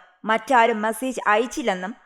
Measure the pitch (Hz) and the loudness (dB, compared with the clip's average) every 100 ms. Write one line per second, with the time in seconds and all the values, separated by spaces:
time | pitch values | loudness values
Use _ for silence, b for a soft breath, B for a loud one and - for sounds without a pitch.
0 | - _ 202 226 226 247 233 220 214 220 | -12 _ -2 -2 2 4 4 2 -2 -2
1 | 262 240 - 214 240 311 233 185 185 - | -6 -4 0 2 0 -4 -4 -4 -6 -12